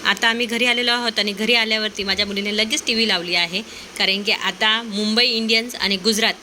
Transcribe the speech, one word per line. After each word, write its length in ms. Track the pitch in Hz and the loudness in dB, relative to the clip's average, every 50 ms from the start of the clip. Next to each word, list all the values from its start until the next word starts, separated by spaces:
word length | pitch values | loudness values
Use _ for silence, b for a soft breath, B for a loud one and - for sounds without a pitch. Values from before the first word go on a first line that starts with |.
| - | 2
आता 240 | - 196 - - 226 | 0 0 2 2 2
आम्ही 180 | 226 233 240 | 2 2 -2
घरी 180 | 214 233 233 240 | -2 0 0 2
आलेलो 280 | 247 240 240 247 240 | 2 2 2 2 0
आहोत 260 | 240 240 240 226 220 214 | 0 0 0 -2 0 0
आणि 140 | 202 208 | -2 -2
घरी 220 | 202 202 220 220 240 | -2 -2 0 2 4
आल्यावरती 500 | 233 220 220 220 220 214 214 208 220 196 | 2 4 2 0 0 -2 -4 -4 -4 -2
माझ्या 220 | 196 190 190 208 | -2 0 0 0
मुलीने 300 | 202 202 202 202 208 214 | -2 -2 -2 -2 -2 0
लगेच 260 | 214 220 220 277 302 - | 0 0 0 -2 -2 0
टीव्ही 220 | - 233 220 226 214 | 0 0 2 2 2
लावली 260 | 196 175 170 175 175 | 0 0 0 0 0
आहे, 280 | 175 175 170 180 196 220 B B B B B - - | 0 0 0 -2 -6 -6 B B B B B -4 0
कारण 240 | 202 185 190 202 | 0 0 0 0
की 100 | 202 214 | 0 -2
आता 500 | 202 - - 190 185 - 220 214 214 226 | -2 0 0 -4 -2 2 2 2 2 2
मुंबई 440 | 240 226 196 208 214 214 220 233 247 | -2 -4 -4 -2 0 2 2 4 2
इंडियन्स 480 | 247 233 226 226 220 226 226 233 247 - | 2 2 0 0 2 2 2 0 -2 -6
आणि 220 | - - 190 196 | -4 0 0 0
गुजरात 380 | 185 180 220 214 202 226 208 - - | 0 0 0 2 2 2 0 0 -2